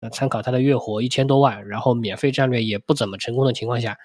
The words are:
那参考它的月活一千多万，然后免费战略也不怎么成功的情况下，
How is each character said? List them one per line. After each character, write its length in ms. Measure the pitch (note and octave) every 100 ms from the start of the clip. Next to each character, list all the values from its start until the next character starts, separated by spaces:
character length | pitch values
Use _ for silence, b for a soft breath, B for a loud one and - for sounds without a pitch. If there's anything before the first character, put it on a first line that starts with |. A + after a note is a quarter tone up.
那 80 | A2+
参 200 | - C3+
考 120 | A2
它 120 | A2+
的 80 | B2+
月 160 | C3+ B2
活 260 | - G#2+
一 60 | B2+
千 180 | - C3+
多 140 | C3+
万， 260 | C3+ G2+ G2+
然 140 | G#2+
后 140 | B2+
免 220 | A#2+ A2 F#2
费 140 | C#3
战 180 | C3 C3
略 140 | B2
也 160 | A2 G2+
不 160 | -
怎 140 | D3+ G#2
么 100 | G2
成 160 | -
功 100 | B2
的 80 | C3+
情 140 | A2 A2+
况 140 | A#2+
下， 160 | A2+ G#2